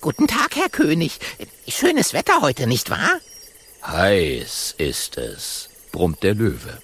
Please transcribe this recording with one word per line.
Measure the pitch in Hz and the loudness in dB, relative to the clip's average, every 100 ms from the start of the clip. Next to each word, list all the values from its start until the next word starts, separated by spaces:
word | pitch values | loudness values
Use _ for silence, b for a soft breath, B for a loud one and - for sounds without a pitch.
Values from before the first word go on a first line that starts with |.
Guten | 160 - 294 | -4 2 2
Tag, | - - - | 2 0 0
Herr | 370 | -2
König. | - 285 165 165 - B B - - - | 2 2 4 0 -4 B B -16 -16 -10
Schönes | - - 311 - | 0 2 4 2
Wetter | - - 359 | 0 2 4
heute, | 156 123 127 | 4 2 0
nicht | 123 - | 0 0
wahr? | - - 359 - - - - - - | -2 0 0 -4 -20 -20 -20 -20 -18
Heiß | - 80 95 101 80 64 58 - - - | -8 0 4 4 2 -2 -6 -6 -8 -2
ist | 73 64 - - | -4 -2 -8 -8
es, | 58 - - - - - - | -8 -8 -10 -10 -12 -20 -14
brummt | - 87 78 | 0 0 2
der | 92 | 0
Löwe. | 104 110 - - - | 2 0 -2 -10 -16